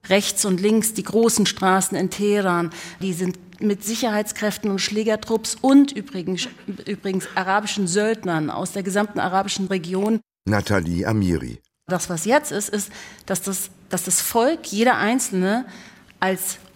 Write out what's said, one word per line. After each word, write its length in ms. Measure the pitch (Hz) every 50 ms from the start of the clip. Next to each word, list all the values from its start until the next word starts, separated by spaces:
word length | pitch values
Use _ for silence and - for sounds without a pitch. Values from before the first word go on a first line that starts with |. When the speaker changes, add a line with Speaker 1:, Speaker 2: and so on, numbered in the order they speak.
| _ -
Speaker 1:
Rechts 360 | 185 208 202 - - - -
und 160 | 208 185 170
links 340 | 190 214 220 226 208 - -
die 100 | - -
großen 420 | - - 220 233 233 226 - 202
Straßen 500 | 185 - - 190 190 185 190 180 - 190
in 140 | - 190 180
Teheran, 600 | - - 208 208 208 208 196 190 175 170 170 165 165 - - - - -
die 120 | 185 190
sind 260 | 180 160 185 180 180 - - - - -
mit 240 | - 214 202 196 -
Sicherheitskräften 840 | 208 226 220 262 233 208 208 214 214 - - 214 214 196 - - 214
und 120 | 196 190
Schlägertrupps 760 | - - 208 214 220 220 214 214 214 - 226 214 220 - - -
und 320 | - 262 277 285 277 277
übrigens, 560 | - - 196 - - 185 170 185 185 170 - - - - - - 196 185 -
übrigens 420 | - 208 - - 202 185 190 180 - -
arabischen 500 | 185 185 185 190 208 214 208 - 208 196
Söldnern 640 | 175 170 208 208 220 226 220 226 185 170 160 156 147
aus 220 | - 110 185 180
der 100 | - 202
gesamten 380 | 185 196 185 202 208 208 - -
arabischen 480 | - 180 180 190 190 196 - - 196 185
Region. 500 | 196 185 160 170 185 190 202 214 226 214 _ _ _ _ _
Speaker 2:
Nathalie 600 | 95 107 101 101 - 104 98 82 82 87 85 95
Amiri. 540 | 92 113 107 101 90 85 73 64 62 57 - _ _ _ _ _
Speaker 1:
Das, 240 | - 185 175 - -
was 140 | 180 160 165
jetzt 260 | 202 254 302 302 -
ist, 180 | - 190 202 -
ist, 220 | - 208 202 - - - - - - - -
dass 160 | - 190 -
das, 280 | - 196 190 - - - - - - -
dass 120 | - 185
das 180 | - 190 175 -
Volk, 460 | - - - 233 233 277 339 320 -
jeder 300 | - - 202 226 254 240
Einzelne, 680 | 120 156 208 240 262 247 - 196 185 180 190 208 240 262 - - - - - - - - - - _
als 400 | - 190 190 185 - - - - - - _